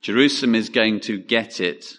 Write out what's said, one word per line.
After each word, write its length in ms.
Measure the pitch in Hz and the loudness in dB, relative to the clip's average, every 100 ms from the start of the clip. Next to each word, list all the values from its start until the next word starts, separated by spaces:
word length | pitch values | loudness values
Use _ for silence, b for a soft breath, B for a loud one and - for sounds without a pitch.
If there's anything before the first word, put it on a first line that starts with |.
Jerusalem 540 | - 110 139 139 127 113 | 0 2 4 2 0 0
is 140 | 110 | 0
going 320 | 123 110 107 | 0 2 0
to 160 | - 107 | -4 -8
get 420 | - 117 104 - | -2 -2 -2 -4
it 360 | 90 87 - | -4 -4 -14